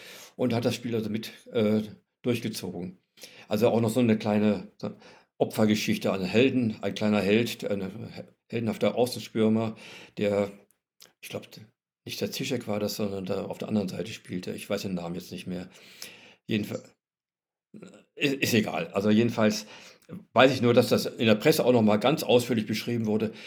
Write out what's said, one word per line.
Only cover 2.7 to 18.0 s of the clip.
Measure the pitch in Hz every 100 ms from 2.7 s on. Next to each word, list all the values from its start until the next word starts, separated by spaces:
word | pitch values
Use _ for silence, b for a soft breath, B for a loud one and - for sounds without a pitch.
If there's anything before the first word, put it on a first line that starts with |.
| 87 92 - _ B B B B
Also | 107 113
auch | 110
noch | 117
so | 127
eine | 117 107
kleine | 107 104 107 98 - - 104 - b b b -
Opfergeschichte, | - - 107 107 - 104 107
ein | 95
Helden, | 92 107 131 127 113 107
ein | 101 95
kleiner | 107 104
Held, | 95 110 117 - -
ein | 101 95 113 113 - - _ _
heldenhafter | 117 113 95 104 113
Außenstürmer, | 123 110 - 110 110 110 113 110 B B B -
der, | 104 101 101 - _ _ _ _ - _
ich | -
glaub, | - - - 113 _ _ _
nicht | 120 -
der | 104
Zischek | - 131 120 110
war | 104
das, | 104 -
sondern | 104 98 95
da | 95 95
auf | -
der | -
anderen | 107 92
Seite | - 87
spielte. | - - 90 107
Ich | 104 -
weiß | 98
den | 104 90
Namen | 85
jetzt | 92 -
nicht | 87 90
mehr. | 90 95 B B B B B B B -
Jedenfalls, | 110 104 - - _ _ _ _ _ _ _ _ - - -